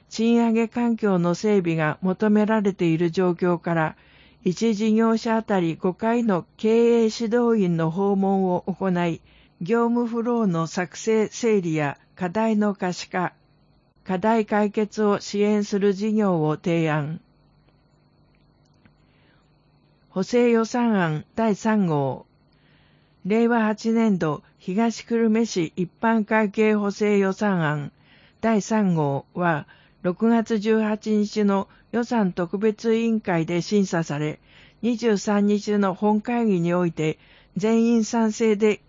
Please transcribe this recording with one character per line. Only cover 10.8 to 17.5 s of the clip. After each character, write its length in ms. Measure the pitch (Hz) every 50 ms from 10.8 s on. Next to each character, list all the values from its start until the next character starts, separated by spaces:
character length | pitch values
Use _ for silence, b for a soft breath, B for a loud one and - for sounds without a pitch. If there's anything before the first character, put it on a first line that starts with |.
| 180 - - -
成 300 | - 220 220 220 214 -
整 340 | - - - 226 214 202
理 140 | 170 170 156
や 220 | 156 147 143 - - _ _ _
課 140 | - 190 175
題 280 | 175 220 220 226 220 208
の 160 | 208 208 190
可 180 | - 196 180
視 180 | 175 - - -
化、 240 | - 185 180 - - _ _ _ _ _ _ _ _ _ _ _ _ _ -
課 140 | - 185 185
題 280 | 185 220 226 226 214
解 260 | - 220 208 208 208
決 320 | - 220 214 202 - 214 214
を 160 | 208 202 -
支 220 | - - - 202
援 220 | 208 208 214 208 208
す 160 | - 214 196
る 140 | 196 202 196
事 200 | 190 208 220 214
業 340 | 220 214 196 180 160 151 151
を 80 | 151
提 340 | - - 185 170 170 160 160
案。 320 | 151 156 143 151 160 - _ _ _ _ _ _